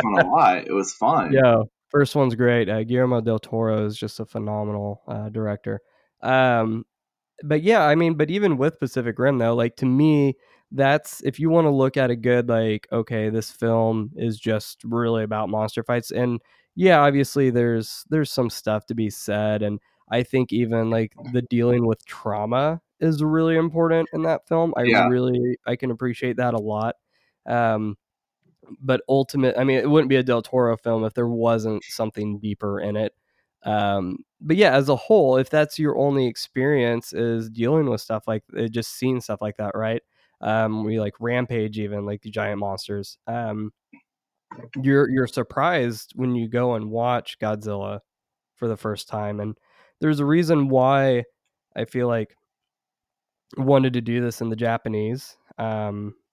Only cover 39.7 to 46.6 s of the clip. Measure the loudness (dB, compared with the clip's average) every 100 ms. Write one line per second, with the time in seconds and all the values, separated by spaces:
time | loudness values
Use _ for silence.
39.7 | -4 -4 -4 -8 _ _ _ -2 0 0
40.7 | -2 -2 -2 -2 -4 -4 -2 -2 -2 -4
41.7 | -4 -6 -6 -8 -8 -10 -6 -4 -4 -6
42.7 | -8 -8 -10 -10 -14 -10 -6 -6 -6 -8
43.7 | -12 _ -20 _ _ _ _ -20 -20 -14
44.7 | -4 2 4 4 2 -2 -4 -6 -2 0
45.7 | 0 -2 -6 -12 -6 -4 -2 -2 -2